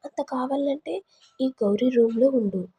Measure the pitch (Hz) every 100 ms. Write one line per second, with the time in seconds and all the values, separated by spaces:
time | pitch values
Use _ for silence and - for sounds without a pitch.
0 | - - 285 262 254 277 285 277 311 370
1 | _ _ _ _ 262 - 208 202 254 247
2 | 226 226 262 269 208 190 180